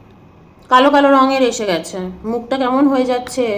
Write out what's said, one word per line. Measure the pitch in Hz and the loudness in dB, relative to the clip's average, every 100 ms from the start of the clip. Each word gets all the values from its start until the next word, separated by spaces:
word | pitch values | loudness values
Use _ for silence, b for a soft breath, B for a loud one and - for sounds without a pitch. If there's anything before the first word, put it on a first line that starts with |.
| - - - - - _ - | -20 -20 -20 -20 -20 _ 0
কালো | 254 277 | 4 4
কালো | 285 277 277 | 4 4 4
রঙের | 262 269 247 | 2 2 0
এসে | 226 208 | -2 -4
গেছে, | 165 - 190 185 185 214 | -4 -6 -10 -10 -10 -8
মুখটা | 240 233 262 | -8 -6 -4
কেমন | 247 262 285 | -2 0 2
হয়ে | 269 247 | 0 0
যাচ্ছে। | 247 247 262 233 | -4 -6 -4 -4